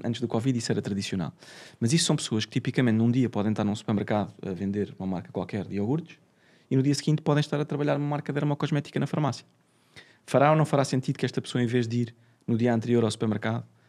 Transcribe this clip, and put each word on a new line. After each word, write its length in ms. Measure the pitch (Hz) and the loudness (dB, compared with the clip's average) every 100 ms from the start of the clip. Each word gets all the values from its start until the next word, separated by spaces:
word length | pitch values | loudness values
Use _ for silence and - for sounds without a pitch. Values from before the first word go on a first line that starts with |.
| 120 | -4
antes 160 | 113 | -4
do 60 | 117 | -2
covid, 300 | 113 131 120 | -2 0 0
isso 140 | - | 0
era 100 | 104 | -2
tradicional. 520 | 101 98 - 95 76 - - - - - | -2 -4 -2 -4 -4 -8 -18 -20 -14 -2
Mas 120 | 117 | 2
isso 140 | 170 - | 4 4
são 100 | 151 | 0
pessoas 300 | - 107 - | 0 -2 -2
que 60 | |
tipicamente 440 | 127 120 - 123 110 | -4 -2 0 2 4
num 140 | 117 | 4
dia 180 | 123 120 | 4 2
podem 220 | 101 104 | 0 -2
estar 120 | 107 101 | 0 0
num 100 | 107 | -2
supermercado 580 | - 101 - 107 95 - - | -2 -2 0 -2 -2 -6 -8
a 80 | |
vender 420 | 90 98 101 95 - | -4 -4 -2 -4 -6
uma 100 | 95 | -6
marca 240 | 87 85 | -6 -6
qualquer 340 | 95 87 104 85 | -8 -6 -6 -6
de 80 | 98 | -4
iogurtes 420 | 104 156 - - _ _ _ _ - | -2 -2 -6 -18 _ _ _ _ -2
e 40 | 135 | 0
no 40 | |
dia 120 | 135 139 | 2 0
seguinte 260 | - 151 | 0 0
podem 200 | 156 147 | 2 0
estar 180 | 147 147 | 0 -2
a 60 | 151 | -4
trabalhar 320 | 143 147 143 | -2 0 0
uma 100 | 147 | -2
marca 240 | 147 147 | -4 -4
de 80 | 143 | -2
dermocosmética 600 | 147 143 143 147 - 151 | -2 -2 -2 -2 -2 -4
na 80 | - | -2
farmácia. 380 | 156 143 - - _ _ _ _ - - _ - | -2 -2 -4 -12 _ _ _ _ -20 -20 _ 2
Fará 260 | 127 143 | 4 6
ou 60 | 156 | 6
não 80 | 147 | 4
fará 180 | 143 131 | 2 2
sentido 320 | 131 - 135 | 0 0 -2
que 80 | 123 | -2
esta 160 | 131 | -4
pessoa, 200 | - 123 | -4 -2
em 40 | 120 | 2
vez 200 | 123 113 | 2 0
de 100 | 120 | -2
ir 140 | 117 - _ _ - | -2 -8 _ _ -2
no 100 | 113 | 2
dia 160 | 120 | 2
anterior 300 | 117 120 120 | 2 4 4
ao 80 | 110 | 4
supermercado, 540 | - 113 101 110 113 - _ | 0 -2 0 -2 -4 -6 _